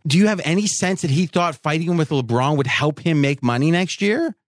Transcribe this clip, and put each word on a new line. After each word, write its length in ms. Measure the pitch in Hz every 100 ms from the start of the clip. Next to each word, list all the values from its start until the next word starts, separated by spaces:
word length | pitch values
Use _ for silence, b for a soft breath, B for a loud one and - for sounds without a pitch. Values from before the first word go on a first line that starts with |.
| 156
do 140 | 151
you 80 | 208
have 120 | 196
any 240 | 151 175 214
sense 340 | - 180 190
that 80 | 160
he 160 | 135 180
thought 300 | 180 175 143
fighting 420 | 156 156 165 170
with 120 | 156
LeBron 480 | 143 117 117 135 151
would 100 | 139
help 320 | - 147 147
him 200 | 170 156
make 220 | 139 143
money 300 | 120 120 147
next 320 | 170 180 -
year? 320 | 202 233 330 208